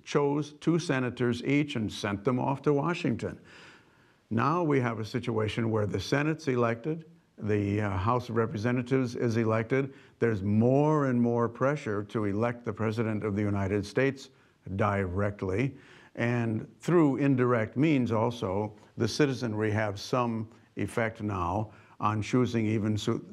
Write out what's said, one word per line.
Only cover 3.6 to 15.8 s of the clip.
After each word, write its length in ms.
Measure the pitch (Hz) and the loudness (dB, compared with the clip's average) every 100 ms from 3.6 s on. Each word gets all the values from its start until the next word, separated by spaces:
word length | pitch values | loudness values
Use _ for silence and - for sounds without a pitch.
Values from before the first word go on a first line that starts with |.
| - - _ _ _ _ _ | -20 -20 _ _ _ _ _
Now 320 | 113 131 175 | 0 2 2
we 160 | 165 139 | 2 2
have 200 | 123 110 | 2 -2
a 60 | 107 | -4
situation 640 | 123 120 110 107 120 113 | -4 -2 -2 0 0 0
where 160 | 110 104 | 0 0
the 140 | 95 | -2
Senate's 480 | - 143 151 156 139 | 0 0 0 -2 -2
elected, 580 | 123 117 117 156 165 - - _ - | 0 0 0 -4 -6 -10 -20 _ -8
the, 440 | 104 104 101 104 | -2 0 0 0
uh, 80 | 104 | 0
House 380 | 95 104 123 123 | 0 0 0 0
of 60 | 113 | 0
Representatives 800 | 113 107 120 127 120 135 123 127 | 0 0 0 0 0 0 0 -2
is 220 | 123 110 | 0 2
elected. 560 | 110 110 110 135 139 - - - | 2 0 2 0 -2 -8 -20 0
There's 240 | 117 107 | 0 2
more 640 | 101 107 120 135 151 156 135 | 2 4 4 4 4 4 2
and 160 | 123 | 2
more 260 | 120 117 117 | 2 2 0
pressure 560 | - 131 151 117 104 107 | 0 0 0 -2 -4 -2
to 200 | 117 104 | -2 0
elect 400 | 101 120 120 113 | 0 0 -2 -6
the 80 | |
President 500 | 101 110 110 110 110 | -2 -2 0 -2 -2
of 120 | 107 98 | -2 0
the 80 | |
United 420 | 104 101 95 104 98 | 0 0 0 -2 -2
States 440 | 127 135 139 - _ _ _ - 98 | 0 0 -2 -10 _ _ _ -8 -2
directly. 1000 | 104 98 92 92 101 104 95 98 135 - | 0 0 0 -2 -2 -2 -2 0 -2 -4